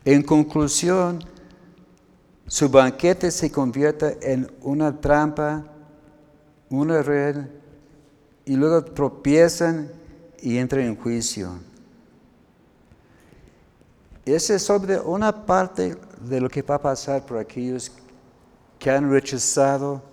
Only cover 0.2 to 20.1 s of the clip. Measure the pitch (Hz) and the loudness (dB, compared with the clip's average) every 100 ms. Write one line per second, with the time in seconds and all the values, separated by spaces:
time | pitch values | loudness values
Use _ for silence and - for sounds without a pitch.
0.2 | 139 156 151 156 147 - 170 185 180 175 | 6 2 2 0 0 0 0 2 0 -4
1.2 | - - - - - - - _ _ _ | -12 -20 -20 -20 -20 -20 -20 _ _ _
2.2 | _ _ - - 143 131 131 127 175 180 | _ _ -10 0 6 6 6 2 0 2
3.2 | 180 - 156 147 135 123 147 151 151 - | -2 -2 -4 -2 -4 0 0 0 -4 -4
4.2 | - 131 123 - 147 143 156 143 139 147 | -4 -4 -4 -8 -6 -2 -2 -2 0 2
5.2 | 151 151 151 156 151 - - - - _ | 2 -2 -4 -4 -10 -20 -20 -20 -20 _
6.2 | _ _ _ _ _ 135 151 160 139 143 | _ _ _ _ _ -4 0 0 2 0
7.2 | 143 143 139 - - - _ - _ _ | 0 -4 -8 -16 -20 -20 _ -20 _ _
8.2 | _ _ - 135 151 165 135 - 139 - | _ _ -4 0 4 2 0 -2 -2 -2
9.2 | 139 147 170 165 170 165 147 - - - | 2 6 6 4 -2 -2 -6 -14 -20 -20
10.2 | - - 127 120 127 139 120 107 120 117 | -20 -10 -4 -2 0 -2 -2 -4 -4 -4
11.2 | 110 - 92 90 85 - - _ _ _ | -4 -6 -10 -12 -18 -20 -20 _ _ _
12.2 | _ _ _ _ _ _ _ _ _ _ | _ _ _ _ _ _ _ _ _ _
13.2 | _ - - _ _ _ _ _ _ - | _ -20 -20 _ _ _ _ _ _ -14
14.2 | - 156 165 202 - 202 190 190 - 185 | -2 0 2 -2 2 0 0 -2 -2 -2
15.2 | 214 208 - 185 185 - 185 175 - - | 0 -2 0 0 0 -2 -6 -6 -16 -18
16.2 | 117 131 127 143 135 143 143 131 - 139 | -6 -2 -2 -4 -2 -2 -2 -4 -4 -4
17.2 | 135 120 107 - 127 127 117 - - - | -4 -8 -8 -8 -8 -8 -10 -18 -20 -20
18.2 | _ _ _ _ _ _ - 135 143 135 | _ _ _ _ _ _ 0 2 4 2
19.2 | - 127 - - 139 139 139 139 - | 2 -4 -2 2 2 2 -2 -6 -10